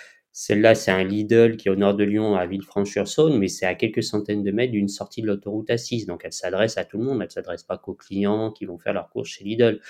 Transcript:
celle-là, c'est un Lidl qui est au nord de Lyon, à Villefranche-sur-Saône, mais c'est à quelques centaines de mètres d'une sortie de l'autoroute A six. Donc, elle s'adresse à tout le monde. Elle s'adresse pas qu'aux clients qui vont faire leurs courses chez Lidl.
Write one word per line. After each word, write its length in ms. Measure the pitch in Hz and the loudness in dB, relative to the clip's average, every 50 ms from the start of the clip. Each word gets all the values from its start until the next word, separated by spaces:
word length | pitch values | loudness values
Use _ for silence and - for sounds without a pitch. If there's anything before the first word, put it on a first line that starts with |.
| - - _ _ _ _ - | -20 -20 _ _ _ _ -18
celle-là, 420 | - - - 104 104 110 113 113 | -8 -4 0 4 6 8 8 8
c'est 160 | 113 - - | 6 4 0
un 120 | 95 95 95 | 0 2 0
Lidl 520 | 95 104 104 107 107 117 113 117 113 113 | 0 -2 -2 0 4 6 6 6 6 4
qui 140 | 107 - 98 | 0 0 0
est 20 | |
au 40 | 95 | 2
nord 180 | 98 101 101 101 | 4 4 4 4
de 100 | 104 104 | 2 2
Lyon, 320 | 101 104 107 110 104 101 | 2 2 2 2 2 2
à 120 | 92 90 | 0 0
Villefranche-sur-Saône, 920 | 87 98 98 - - - 101 101 101 - 110 98 - - 151 156 160 139 | -2 -4 -6 -8 -6 -4 -4 -2 -2 -2 -4 -4 -2 2 2 4 4 4
mais 100 | 104 98 | 2 0
c'est 200 | 87 - - 95 | 0 -2 -2 -2
à 80 | 92 90 | -2 -2
quelques 280 | - 120 110 110 117 107 | 0 -2 -2 0 -2 -2
centaines 400 | - - 107 104 - 104 104 101 | -2 -2 -4 -2 -2 -2 -2 -2
de 80 | 98 | -2
mètres 220 | 101 113 127 127 110 | -2 0 0 0 0
d'une 160 | 101 101 98 | 0 -2 -2
sortie 320 | - - 101 - - 117 | -4 -6 -12 -12 -10 -6
de 60 | 110 | -4
l'autoroute 420 | 107 101 101 - 104 104 110 113 123 | -4 -4 -4 -4 -6 -8 -6 -2 -2
A 80 | 120 | -2
six. 280 | 120 - - 120 113 101 | -2 -2 -4 -6 -6 -6
Donc, 180 | 87 85 80 - | -6 -10 -10 -12
elle 80 | 85 - | -14 -12
s'adresse 440 | - 95 90 92 95 110 - - | -8 -6 -2 0 2 0 0 0
à 60 | 95 90 | -2 -6
tout 140 | - - | -6 -6
le 80 | 104 120 | -6 -4
monde. 160 | 135 135 110 | -2 -2 -4
Elle 100 | 90 - | -4 -6
s'adresse 320 | - 95 - 92 85 - - | -8 -10 -10 -8 -10 -10 -8
pas 140 | - 92 | -8 -10
qu'aux 160 | - _ 98 - | -8 _ -12 -12
clients 580 | - - - 98 101 101 104 107 110 113 110 | -12 -12 -8 -4 -2 0 0 0 -2 -2 -6
qui 140 | 107 - 101 | -8 -10 -12
vont 120 | 92 87 | -12 -12
faire 160 | 85 - 104 101 | -8 -6 -6 -6
leurs 160 | 90 82 - | -6 -6 -8
courses 200 | - 117 110 - | -10 -10 -10 -10
chez 160 | - - 98 | -12 -12 -10
Lidl. 340 | 101 113 113 120 113 107 - - - | -4 0 2 2 2 2 0 -8 -16